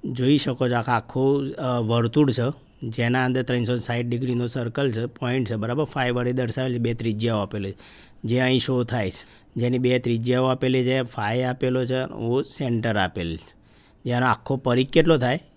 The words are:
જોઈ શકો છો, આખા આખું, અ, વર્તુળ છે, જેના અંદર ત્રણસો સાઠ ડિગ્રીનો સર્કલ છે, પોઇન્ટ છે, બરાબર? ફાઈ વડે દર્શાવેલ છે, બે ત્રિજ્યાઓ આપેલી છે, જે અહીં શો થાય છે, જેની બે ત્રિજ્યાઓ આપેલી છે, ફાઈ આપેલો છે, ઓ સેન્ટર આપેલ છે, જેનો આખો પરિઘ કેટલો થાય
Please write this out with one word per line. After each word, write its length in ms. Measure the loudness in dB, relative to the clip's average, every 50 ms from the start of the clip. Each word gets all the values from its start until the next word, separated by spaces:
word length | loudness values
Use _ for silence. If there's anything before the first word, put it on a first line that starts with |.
| -8 -8
જોઈ 240 | -4 0 2 4 4
શકો 320 | 4 2 -2 -2 0 0 0
છો, 60 | 0
આખા 180 | 0 0 0
આખું, 600 | -2 -2 -2 -2 -2 0 2 2 2 0 -2 -4 -6
અ, 260 | -4 -4 -2 0 0
વર્તુળ 520 | 0 2 2 2 2 2 4 4 4 4
છે, 200 | 2 0 -2 -2 -4 -8 -18 _ _ -12 -10 -8
જેના 360 | -4 -2 0 2 2 2 0
અંદર 180 | 0 0 0
ત્રણસો 340 | 0 0 0 0 0 0 -2
સાઠ 280 | -2 -2 -2 -2 -2 -2
ડિગ્રીનો 420 | -2 -2 -2 -2 -2 -2 -2 -2
સર્કલ 460 | -2 -2 -4 -4 -4 -2 -2 -2 0
છે, 140 | 0 -2 -4
પોઇન્ટ 420 | -6 -6 -6 -4 -2 0 0 0 -2
છે, 80 | -2
બરાબર? 280 | -4 -2 -2 -2 -2 -2
ફાઈ 260 | -2 0 0 0 0
વડે 220 | 0 0 0 0
દર્શાવેલ 420 | 0 0 -2 -2 -2 -2 -2 -2 -2
છે, 40 | 0
બે 160 | 0 -2 -2
ત્રિજ્યાઓ 440 | -2 -2 -4 -2 0 0 0 0 0
આપેલી 340 | -2 -2 -4 -6 -6 -6
છે, 40 | -8 -12 -18 -20 -20 -20 -20 -20 -18 -10 -2
જે 160 | 0 2 2
અહીં 180 | 4 4 4 2
શો 260 | 2 2 2 0 0
થાય 260 | 0 -2 -2 -2 -2
છે, 160 | -4 -8 -16 -20 -20 -20 -20 -10 _
જેની 220 | -2 0 0 2 2
બે 200 | 4 4 2 2
ત્રિજ્યાઓ 460 | 2 0 0 0 2 2 2 2 4
આપેલી 400 | 2 2 2 2 2 2 2 2
છે, 180 | 2 2 0
ફાઈ 400 | -2 -4 -4 -4 -2 0 0 0
આપેલો 420 | 0 -2 -2 0 0 0 0 0 0
છે, 200 | 0 -2 -2 -2
ઓ 380 | -4 -6 -4 -2 0 0 0
સેન્ટર 540 | -2 -4 -6 -6 -2 0 0 0 0 0 2
આપેલ 400 | 2 0 0 0 -4 -4 -4 -6
છે, 180 | -8 -12 -18 -20 -20 -20 _ -20 -20 -20 -20 _ _ -4
જેનો 220 | -2 0 2 4
આખો 300 | 2 2 0 0 -4 -4
પરિઘ 320 | -2 0 0 2 2 0 2
કેટલો 260 | 2 2 4 4 4
થાય 200 | 4 4 0 0 -2 -6 -14 _